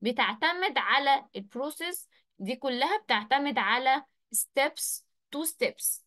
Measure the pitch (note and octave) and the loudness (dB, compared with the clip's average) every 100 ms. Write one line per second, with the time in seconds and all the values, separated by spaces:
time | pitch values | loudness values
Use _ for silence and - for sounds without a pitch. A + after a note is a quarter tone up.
0 | A3+ A#3 A3 A3 D#4+ F4+ F#4+ B3+ F#3+ C4+ | -2 2 0 2 0 2 0 0 2 4
1 | C#4 C4+ - G3 G3+ A#3+ D4 - E4+ F4+ | 4 2 2 -14 -10 -8 -8 -6 -8 -8
2 | - _ _ - G3 B3+ C4+ B3 C#4+ G#4+ | -12 _ _ -10 -8 -4 -4 0 0 0
3 | - A3+ A3 C4+ C#4+ A#3+ G3 A#3+ C4 C#4 | 0 -2 2 0 2 0 2 2 2 0
4 | - _ _ - - C#4 C#4+ - - - | -2 _ _ -6 -2 0 0 0 -8 -8
5 | _ _ - C#4+ D#4+ - G#3 - - - | _ _ -10 -6 -6 -2 -4 -2 -4 -4